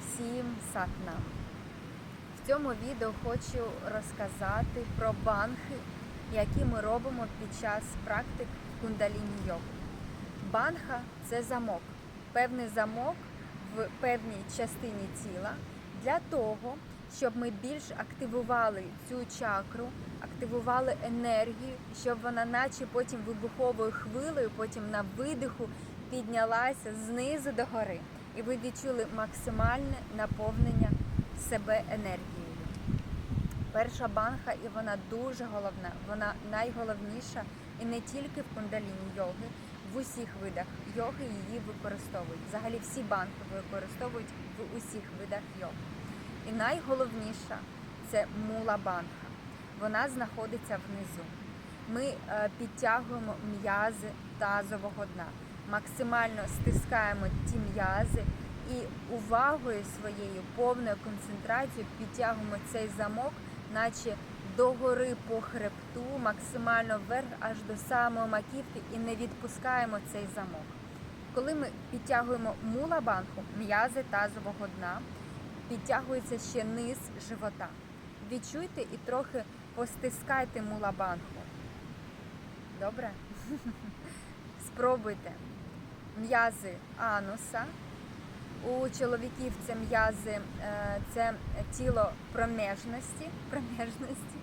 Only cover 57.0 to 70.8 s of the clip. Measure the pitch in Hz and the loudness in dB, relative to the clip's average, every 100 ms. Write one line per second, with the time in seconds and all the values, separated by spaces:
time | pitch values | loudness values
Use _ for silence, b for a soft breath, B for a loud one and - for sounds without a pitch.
57 | 208 202 190 - - 233 214 202 190 196 | 6 4 2 4 4 2 2 4 4 6
58 | 226 196 - - - - - 247 226 - | 6 6 4 0 -4 -6 -2 -2 -2 -6
59 | - 233 208 233 269 302 247 214 202 - | -4 -4 4 8 8 6 2 -2 -2 -6
60 | 208 202 202 190 180 - 240 247 233 196 | -6 -4 -4 -4 -6 4 4 6 2 0
61 | 214 202 - 202 - 233 269 - 208 - | -2 -6 -4 -6 0 2 2 -2 -6 -6
62 | 214 - 233 220 214 202 - 233 220 196 | -6 2 2 2 0 -4 -2 -2 -2 0
63 | 208 214 269 - B B - 214 226 - | 0 0 -2 -2 B B -4 2 2 2
64 | 240 202 - - 196 190 254 254 254 247 | -4 -4 -6 -8 -6 6 6 8 4 6
65 | 254 247 - 226 214 240 208 - - 240 | 4 0 0 0 0 -2 -2 -4 -8 -6
66 | 247 277 233 208 - 247 233 233 226 214 | -2 2 2 2 -2 0 4 6 6 0
67 | 196 240 - - 220 220 - 214 - 247 | 2 0 0 -2 -2 -2 -4 -4 2 6
68 | 240 233 226 214 214 262 262 233 - 226 | 6 4 4 2 0 -6 -6 -8 -6 -2
69 | 226 226 240 - 240 - 254 254 233 208 | 0 0 -2 -4 -6 -2 2 4 4 0
70 | 196 208 202 208 190 165 - - | -2 -4 -4 -4 -4 -6 -8 -10